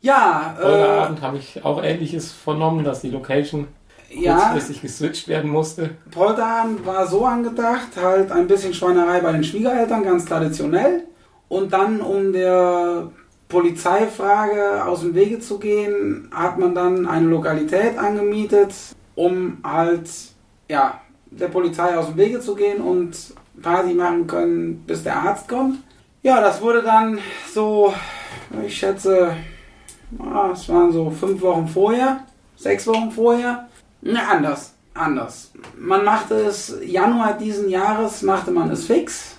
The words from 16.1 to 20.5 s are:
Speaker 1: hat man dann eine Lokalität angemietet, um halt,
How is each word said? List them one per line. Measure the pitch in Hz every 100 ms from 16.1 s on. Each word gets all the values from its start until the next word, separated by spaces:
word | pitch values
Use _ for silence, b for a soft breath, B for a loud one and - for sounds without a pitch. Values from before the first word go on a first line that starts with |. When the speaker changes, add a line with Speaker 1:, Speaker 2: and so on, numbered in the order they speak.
| - -
Speaker 1:
hat | - 175 180
man | 180 180
dann | 180 185 175
eine | 165 165
Lokalität | 165 147 151 151 180 220 226
angemietet, | 208 208 208 208 208 202 196 - - - _ -
um | 175 185 180 170
halt, | - 156 170 170 160 - - _ _